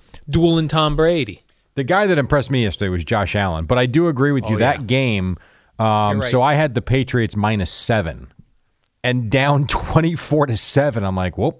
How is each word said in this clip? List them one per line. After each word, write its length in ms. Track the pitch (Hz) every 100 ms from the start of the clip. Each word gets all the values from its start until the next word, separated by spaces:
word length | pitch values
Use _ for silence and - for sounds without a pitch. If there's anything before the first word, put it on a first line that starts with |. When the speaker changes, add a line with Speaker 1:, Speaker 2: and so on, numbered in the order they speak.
| _ - -
Speaker 1:
dueling 360 | 139 170 165 151
Tom 280 | 156 151 147
Brady. 460 | 160 170 110 85 _ _ _
Speaker 2:
The 100 | -
guy 220 | 131 185 208
that 100 | 160
impressed 320 | 127 147 123
me 120 | 131
yesterday 240 | 107 - 98
was 160 | 90
Josh 320 | 80 107 92 104
Allen, 300 | 98 80 82
but 100 | 123
I 80 |
do 240 | 127 143 170
agree 240 | 127 143
with 160 | 139 110
you. 80 | 104
Speaker 1:
Oh, 20 |
Speaker 2:
That 200 | 120 143
Speaker 1:
yeah. 60 | 107
Speaker 2:
game, 500 | 131 127 104 92 87 - _ _ -
um, 380 | 110 107 104 104
Speaker 1:
You're 40 |
right. 80 | -
Speaker 2:
so 100 | 127
I 120 | 143
had 200 | 147 156
the 60 | 113
Patriots 540 | - 131 - 123 110 104
minus 340 | 104 107 90
seven 640 | - - 110 80 62 - - _ _ _ _ _ _
and 260 | 123 123 110
down 360 | 131 143 143 139
<laughs> 20 |
twenty-four 800 | - - 160 165 165 - 151 139
to 100 | 107
seven. 480 | - 139 147 110
I'm 100 | 98
like, 220 | 95 92 -
"Well, 160 | 131 -